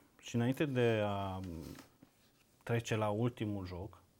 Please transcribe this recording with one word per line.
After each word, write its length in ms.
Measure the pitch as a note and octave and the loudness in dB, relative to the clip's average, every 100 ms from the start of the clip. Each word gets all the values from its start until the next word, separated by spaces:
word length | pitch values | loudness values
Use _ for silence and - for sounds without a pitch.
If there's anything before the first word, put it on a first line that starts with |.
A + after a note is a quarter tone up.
| - - | -20 -20
și 140 | - | -4
înainte 300 | A#2 A#2+ C4 D#3 | 0 2 2 0
de 340 | B2+ A#2+ A2+ | 4 4 4
a 360 | G#2 G2+ G2 F#2+ F#2+ E2 C#2 - - _ - _ _ _ _ _ | 2 0 -2 -4 -6 -8 -10 -14 -18 _ -20 _ _ _ _ _
trece 340 | - A#2 - A2 | -2 -2 0 0
la 120 | G#2+ | 2
ultimul 580 | G#2 B2 A#2+ G#2+ G2+ F2+ | 2 0 0 -2 -2 -6
joc, 360 | F2+ F#2+ - - _ | -8 -10 -12 -20 _